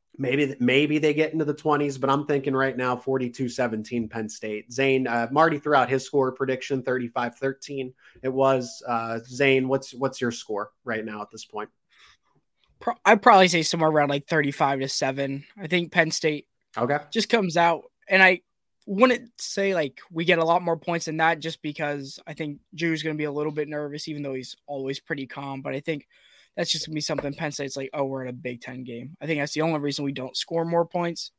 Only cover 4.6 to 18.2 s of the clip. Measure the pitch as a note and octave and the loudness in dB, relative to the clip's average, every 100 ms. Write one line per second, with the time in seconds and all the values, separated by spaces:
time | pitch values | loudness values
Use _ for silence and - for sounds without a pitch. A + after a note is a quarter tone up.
4.6 | A2 A#2+ C3+ C3+ B2+ A#2 A#2 C#3+ E3 D3 | -6 0 2 2 2 0 2 4 4 4
5.6 | D3 C#3+ A#2+ C3 - C#3+ C3 B2+ C3 B2+ | 2 4 4 0 0 2 2 0 -2 -2
6.6 | - C#3 B2 B2+ A#2+ B2+ A#2+ - C3+ C3+ | -2 -4 -2 -2 -2 -4 -4 -2 -4 -4
7.6 | - C#3 C3 - _ - C3 C3 C3+ C3+ | -8 -8 -8 -12 _ -8 -4 4 4 4
8.6 | A#2+ - B2 A#2 A2+ A2+ A#2+ B2+ C#3 C3+ | 0 -10 -4 -4 -2 -6 -8 2 4 6
9.6 | C3 C3+ C3+ A#2+ C3+ - B2 A#2+ - G2+ | 4 -2 -4 -4 -4 -2 -4 -4 -8 -8
10.6 | G#2 _ B2 A2 A2 G#2+ G#2 A2 - G#2+ | -8 _ -8 -6 -6 -10 -12 -16 -12 -10
11.6 | G#2+ _ _ _ - _ _ _ _ _ | -10 _ _ _ -20 _ _ _ _ _
12.6 | _ _ - - D4 E4 B3 G3 F#3 E3+ | _ _ -6 2 6 8 10 10 8 4
13.6 | D#3 E3+ D#3 D#3 C#3+ C#3+ - D#3+ C#3+ - | 2 2 4 4 4 0 0 2 2 2
14.6 | C#3+ C#3 C3+ - C3+ C3+ C#3 C#3 - - | 0 0 -2 -2 -2 -2 -4 -6 -10 -14
15.6 | E3 F3+ E3+ F3+ D#3+ - D#3 D3+ - _ | -2 -2 2 2 2 0 -2 -2 -8 _
16.6 | _ - B2 C#3+ - A3+ - A#3 F#3 D#3+ | _ -4 0 -2 -2 -4 0 0 2 2
17.6 | E3+ D#3+ - _ - F#3+ | 2 2 -4 _ 0 6